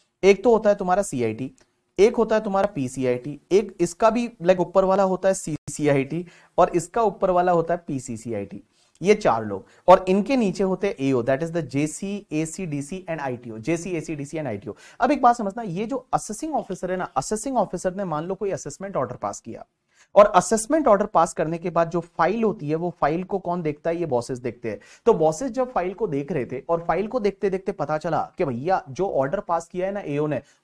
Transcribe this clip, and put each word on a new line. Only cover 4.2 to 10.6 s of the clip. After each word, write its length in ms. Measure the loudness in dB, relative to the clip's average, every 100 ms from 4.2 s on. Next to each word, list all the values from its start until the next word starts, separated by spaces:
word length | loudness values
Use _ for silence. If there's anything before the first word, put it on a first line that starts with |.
| -2 0
लाइक, 180 | 2 2
ऊपर 240 | 2 2
वाला 180 | 4 4
होता 260 | 2 2 0
है 60 |
सीसीआईटी, 920 | -2 -4 -8 -8 -2 2 2 0 -4 -8 -14 _ 2
और 120 | 4 2
इसका 260 | -2 0
ऊपर 280 | 0 0 2
वाला 220 | 4 4
होता 220 | 2 2
है 80 | -2 -4
पीसीसीआईटी। 760 | -8 -8 -10 -8 -8 -8 -12 -20 _ _ -2
ये 140 | 2
चार 300 | 4 4 0
लोग, 220 | -2 -6 -10 _ 6
और 160 | 6 6
इनके 280 | 2 2 2
नीचे 280 | 0 0